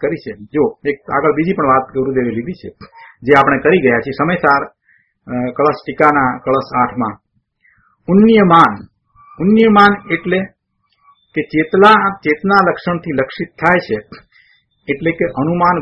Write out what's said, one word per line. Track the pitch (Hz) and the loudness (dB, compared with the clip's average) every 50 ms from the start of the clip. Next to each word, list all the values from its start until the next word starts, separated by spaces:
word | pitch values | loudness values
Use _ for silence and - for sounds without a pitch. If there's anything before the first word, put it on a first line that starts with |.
કરી | - 143 170 | -6 -6 -6
છે. | - - 123 104 104 104 | -8 -10 -14 -14 -14 -18
જો, | - - 151 143 113 - _ - | -8 -2 -2 -2 -2 -2 _ -6
એક | 143 143 - _ - | -6 -6 -6 _ -6
આગળ | 139 139 143 156 143 | -6 -2 -2 0 -2
બીજી | 143 165 180 190 | 0 -2 -2 -2
પણ | 190 156 | -2 0
વાત | 135 131 135 131 - - | 0 0 0 0 -4 -6
ગુરુદેવે | 135 131 139 135 127 123 120 | -6 -4 -2 -2 -2 -4 -4
લીધી | 110 113 120 170 185 | -6 -6 -8 -10 -12
છે, | - - 98 - _ - - _ - - - _ _ | -14 -16 -20 -18 _ -20 -20 _ -20 -20 -20 _ _
જે | - 123 143 | 0 2 4
આપણે | 139 - 147 139 | 4 4 2 0
કરી | 131 - 151 180 185 | 0 2 2 2 2
ગયા | 135 123 117 117 | 2 0 0 0
છીએ | 113 143 | -4 -6
સમયસાર, | 135 - 151 165 180 175 - 147 139 139 139 - _ _ _ _ _ _ _ _ _ _ _ | -6 -4 -4 -4 -2 -2 0 0 0 0 -2 -8 _ _ _ _ _ _ _ _ _ _ _
અ, | - 123 123 123 127 | -10 -8 -6 -6 -6
કળશ | 120 - 143 151 143 - - | -4 -2 -2 -2 -2 -4 -10
ટીકાના | - 143 - 156 151 147 143 135 127 127 | -14 -4 0 0 2 2 0 -2 -2 -4
કળશ | 127 - 135 131 135 131 - - | -6 -4 -4 -4 -4 -4 -4 -2
આઠમાં. | 127 123 113 - 123 117 107 104 - _ _ _ _ _ _ _ _ _ _ _ _ _ _ _ _ _ | -2 -2 -2 -2 -6 -6 -6 -8 -12 _ _ _ _ _ _ _ _ _ _ _ _ _ _ _ _ _
ઉન્નયમાન, | - 175 202 214 226 226 214 202 180 165 165 156 123 104 101 - _ _ _ _ _ _ _ _ _ - - | 0 2 4 6 6 6 4 4 4 6 4 4 4 0 -6 -14 _ _ _ _ _ _ _ _ _ -10 -4
ઉન્નયમાન | 160 196 214 220 226 220 208 208 202 202 202 196 - - | 0 2 4 4 4 4 6 6 4 4 2 0 -6 -8
એટલે | 170 165 - 180 185 190 190 - _ _ _ _ _ _ _ _ _ _ _ _ _ _ _ _ _ | -8 -6 -4 -4 -4 -4 -4 -8 _ _ _ _ _ _ _ _ _ _ _ _ _ _ _ _ _
કે | 156 | -8
ચેતલા-, | 147 - - 156 156 - - 190 202 214 220 202 196 196 190 - - | -8 -2 -2 -2 -2 0 2 4 6 6 6 4 2 -2 -6 -4 -4
ચેતના | 151 151 - - 190 202 196 190 | -4 -4 -2 -2 0 2 2 2
લક્ષણથી | 180 156 - - 175 175 165 - 170 | 2 -2 -4 -6 -6 -6 -6 -6 -6
લક્ષિત | 143 131 131 - - - 180 - _ | -4 -4 -4 -6 -6 -12 -12 -12 _
થાય | - 156 170 180 175 | -2 0 0 0 0
છે, | - - 110 107 - _ - - _ _ _ _ _ _ _ _ _ _ _ _ _ | -2 -4 -8 -8 -8 _ -20 -20 _ _ _ _ _ _ _ _ _ _ _ _ _
એટલે | - 139 - - 165 | -8 -8 -4 -4 -4
કે | 165 - 175 | -2 -2 -4
અનુમાન | - - 123 139 160 175 175 175 175 175 165 | -4 -4 -4 -4 -2 0 0 0 0 0 -2